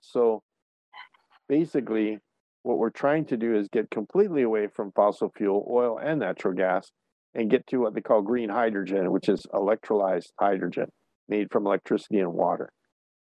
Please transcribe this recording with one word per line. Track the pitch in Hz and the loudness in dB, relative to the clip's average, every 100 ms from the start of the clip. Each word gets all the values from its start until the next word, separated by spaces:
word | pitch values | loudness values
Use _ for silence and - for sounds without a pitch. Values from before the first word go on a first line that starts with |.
So | - 123 117 107 - _ _ _ _ - - _ _ _ - | -6 0 2 0 -6 _ _ _ _ -20 -20 _ _ _ -2
basically, | 147 165 147 113 110 107 107 _ _ _ _ | 0 0 -2 -2 0 -2 -4 _ _ _ _
what | 123 117 | -4 0
we're | - | -2
trying | - 143 156 151 | 0 0 0 0
to | 120 | -2
do | 117 | 0
is | 110 98 | 0 0
get | 113 107 | -2 -2
completely | - 101 180 208 151 | -4 -2 2 2 2
away | 120 110 104 | 0 0 -2
from | - 101 | -6 -4
fossil | - 101 98 104 - | 2 2 2 -4 -2
fuel, | 104 101 - | 0 0 0
oil, | 120 123 110 | 0 0 -2
and | 139 160 | -4 -2
natural | 95 87 101 | -2 -2 -4
gas, | 92 92 92 - _ _ _ _ | 0 0 0 -4 _ _ _ _
and | 123 107 | -4 0
get | 127 - | 0 0
to | 131 | -2
what | 110 | 0
they | 104 | -2
call | - 110 | 2 2
green | 101 123 110 | 2 -2 -2
hydrogen, | 110 113 101 92 98 90 | 0 0 0 -2 0 0
which | 95 - | 0 0
is | 95 - | -2 -2
electrolyzed | 98 101 110 - 107 95 90 - - | -2 0 0 0 0 2 0 -4 -2
hydrogen | 101 95 87 - - - _ _ - | 0 0 -2 -4 -6 -10 _ _ -6
made | 104 98 | -4 0
from | 117 101 | 0 0
electricity | 98 - 107 - 107 | 0 0 -2 0 0
and | 87 | 0
water. | 87 87 85 - _ _ _ _ _ _ | 0 0 -2 -6 _ _ _ _ _ _